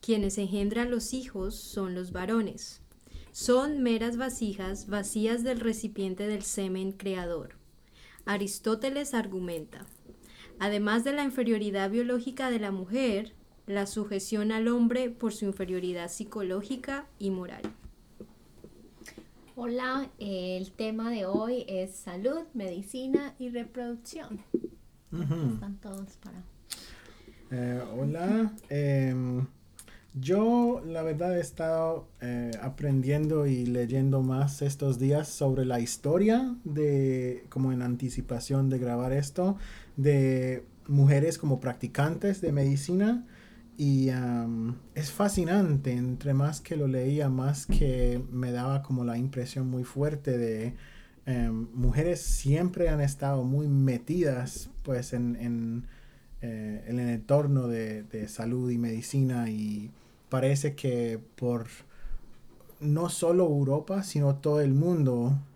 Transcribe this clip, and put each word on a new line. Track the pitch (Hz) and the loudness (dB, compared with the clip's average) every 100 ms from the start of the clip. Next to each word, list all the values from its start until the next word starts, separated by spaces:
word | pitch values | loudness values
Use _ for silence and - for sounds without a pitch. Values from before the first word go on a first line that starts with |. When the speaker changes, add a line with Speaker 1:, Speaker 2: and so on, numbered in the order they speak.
Speaker 1:
Quienes | - 220 202 202 | 2 2 2 -2
engendran | 196 202 202 226 240 | -2 0 0 0 -2
los | 240 - | -2 -4
hijos | 262 254 196 185 | -6 -8 -6 -6
son | 214 - - 190 | -6 -8 -4 -4
los | 180 180 | -4 -6
varones. | 180 185 226 196 - - - - - - - - | -6 0 0 0 -6 -14 -16 -20 -20 -18 -18 -16
Son | - - 247 285 294 | -6 2 4 4 0
meras | 247 226 233 233 | 2 2 0 -2
vasijas | 262 247 214 196 190 196 - | -4 -2 -4 -4 -6 -6 -4
vacías | 208 196 220 220 233 | -4 -2 0 0 2
del | 233 240 | 0 0
recipiente | 226 220 214 - 190 185 208 | -2 -2 -6 -4 -4 -4 -4
del | 208 | -4
semen | 208 - 190 185 190 | -4 -4 -2 -2 -4
creador. | 190 196 185 175 165 - - - - - - - - | -6 -6 -4 -4 -6 -8 -18 -20 -20 -20 -20 -20 -14
Aristóteles | - 202 196 - 220 220 262 277 285 | -4 -2 -2 -2 -2 0 0 -2 -2
argumenta, | 240 202 185 180 165 151 - - - - - - - - - | -2 -2 -4 -6 -6 -10 -16 -20 -20 -20 -20 -20 -20 -20 -4
además | 196 208 208 226 | 0 2 2 2
de | 247 | 2
la | 285 | 0
inferioridad | 277 269 233 220 208 196 196 | -2 0 2 2 0 0 0
biológica | 226 240 247 247 254 262 | 0 0 -2 -4 -4 -2
de | 233 | -2
la | 208 | -2
mujer, | 196 180 240 262 202 220 - - - - | -4 -4 0 0 0 -4 -14 -20 -20 -6
la | 202 202 | -4 -2
sujeción | 214 208 196 196 214 214 | -4 -4 -4 -4 -2 0
al | 220 226 | 0 2
hombre | 240 233 247 254 | 4 4 2 -2
por | 233 226 | -2 -4
su | 214 | -2
inferioridad | 202 196 180 185 180 175 175 | -4 -4 -4 -2 -2 -4 -6
psicológica | - 208 220 185 185 202 262 269 277 285 - | -8 -8 -6 -4 -4 -4 -8 -6 -8 -10 -6
y | 196 | -4
moral. | 185 180 - 220 - - - - - - - - - - - - - - - - - - - | -4 -6 -10 -12 -12 -20 -20 -20 -20 -20 -20 -20 -20 -20 -20 -20 -20 -20 -20 -20 -20 -20 -10
Speaker 2:
Hola, | 240 247 254 269 269 - | -4 -4 -2 -4 -4 -8
el | 208 190 180 185 190 | -6 -4 -4 -4 -6
tema | - 220 220 226 | -6 -4 -2 -2
de | 233 190 | -2 -2
hoy | 208 220 247 - | -2 0 -4 -4
es | 190 190 - | -6 -6 -8
salud, | - 180 220 311 320 | -12 -2 -2 -2 -6
medicina | 240 190 175 196 254 262 277 285 - | -6 -6 -6 -8 -8 -2 -2 -2 -10
y | 247 | -8
reproducción. | 240 233 254 240 233 - 320 302 202 - - - - - - _ | -6 -8 -8 -8 -10 -12 -14 -12 -14 -6 -6 -6 -16 -20 -20 _
Speaker 3:
Ujú. | 165 151 165 139 | -6 -4 -2 -2
Speaker 2:
Están | 110 107 196 | -4 -8 -12
todos | 208 196 196 - | -12 -14 -14 -16
para | 196 180 185 - - - - - - - - - - | -18 -18 -20 -20 -16 -14 -14 -20 -20 -20 -20 -20 -10
Speaker 3:
Eh, | 127 123 123 113 113 | -6 -4 -4 -6 -4
hola, | 143 160 180 220 220 - - | -4 -2 0 2 0 -4 -6
em, | 143 143 139 131 127 127 127 135 - - - - - - | -2 2 2 2 0 -2 -2 -4 -8 -20 -20 -20 -20 -12
yo | 139 131 190 220 240 240 247 160 | -8 0 2 4 4 4 0 -4
la | 165 | -4
verdad | 160 151 175 175 | -2 0 0 0
he | |
estado, | 147 - 160 160 165 165 - - | -2 -4 0 2 2 -2 -6 -10
eh, | 123 120 120 113 | -6 -4 -4 -4
aprendiendo | 131 135 143 135 131 147 151 156 143 | -6 -2 2 2 2 2 2 2 2
y | 127 123 | 2 2
leyendo | 123 120 131 135 135 | 0 2 2 4 4
más | 131 131 143 - | 2 2 0 0
estos | 143 139 139 120 | -2 0 0 2
días | 135 147 147 | 4 2 0
sobre | - 139 131 | 0 2 2
la | 127 123 | 2 0
historia | 117 - 185 175 208 233 262 240 | -2 -2 2 4 6 4 2 -4
de, | 165 147 151 139 135 127 127 127 - | -4 0 2 4 4 2 -2 -4 -6
como | 135 131 | -2 0
en | 127 | 0
anticipación | 123 123 131 - - 123 - 135 135 | 0 -2 -2 -4 -4 -6 0 2 2
de | 131 | 2
grabar | 123 120 127 | 0 0 0
esto, | 135 139 - 180 196 - - - - | 0 0 0 0 0 -6 -12 -12 0
de | 139 139 135 131 127 127 - - - | 4 6 4 2 0 -4 -8 -18 2
mujeres | 143 139 139 160 156 | 6 8 8 4 0
como | 147 135 | 0 0
practicantes | 131 120 135 - 147 160 202 196 | -2 -4 -6 0 0 2 0 0
de | 170 | 0
medicina. | 143 139 139 - 180 214 240 - - - - - - | 2 2 2 2 2 4 2 -4 -18 -20 -20 -20 -2
Y, | 143 135 131 | 4 4 4
am, | 127 123 120 117 117 113 120 - | 2 0 0 0 -2 -2 -4 -8
es | - 147 | -6 -6
fascinante, | - 202 196 165 202 185 139 135 | 0 2 2 4 4 4 4 2
entre | 123 127 127 143 | 0 0 -2 0
más | 135 143 147 | 2 2 -2
que | - 160 | -4 0
lo | 139 | 2
leía, | 131 127 147 139 | 2 2 2 2
más | 131 131 143 - | 2 0 -2 4
que | 135 139 127 123 120 - | 4 6 4 4 2 -2
me | 127 127 | -2 -2
daba | 123 131 139 | 0 0 0
como | 139 127 | 0 0
la | 120 117 | 0 0
impresión | 131 135 123 135 131 | -2 -2 -4 -2 -2
muy | 127 | -2
fuerte | 123 135 147 151 139 123 | -4 -2 -2 0 0 0
de, | 117 110 117 - - - - - - | 0 0 -4 -6 -14 -20 -20 -14 -2
em, | 123 117 110 113 | 2 2 0 -4
mujeres | 120 123 117 165 170 | 2 4 4 2 0
siempre | - 143 135 151 180 180 170 | 2 2 4 4 4 4 4
han | 151 | 4
estado | 143 139 139 139 | 2 0 0 0
muy | 127 139 151 | 2 2 4
metidas, | 139 135 120 - 175 156 127 127 - - - | 4 4 2 0 2 2 2 -2 -8 -10 -8
pues, | - 127 123 | -2 -2 -2
en, | 123 120 120 | -2 0 0
en, | 120 120 117 117 123 - - - - - | -2 -2 -2 -4 -8 -14 -20 -20 -18 -10
eh, | 120 110 107 107 - | -8 -6 -6 -8 -4
en | 123 | -2
el | 120 | 0
entorno | 117 107 143 147 139 123 | -2 4 4 6 2 2
de, | 117 110 107 | -2 -2 -6
de | 107 110 107 | -8 -8 -8
salud | - 113 123 123 | -6 -4 -2 0
y | 120 | 0
medicina, | 117 113 - 139 131 123 113 | -2 -4 -2 2 2 2 -2
y | 107 107 104 107 - - - - | -2 -4 -4 -8 -16 -20 -20 -4
parece | 131 131 139 147 | 0 2 2 0
que | 139 135 120 117 110 - - | -2 -2 0 0 -4 -8 -4
por | 123 120 113 - - - - - - - - - - - | -2 -2 -4 -14 -20 -12 -6 -6 -6 -20 -20 -20 -20 -4
no | 147 151 170 | 0 2 0
solo | - 170 175 | 0 4 6
Europa, | 175 143 135 143 151 190 | 6 4 2 0 0 -4
sino | 190 151 143 139 | -2 2 2 2
todo | 151 147 | 2 4
el | 143 | 4
mundo | 135 170 175 139 123 120 139 - | 4 4 4 4 4 2 2 -2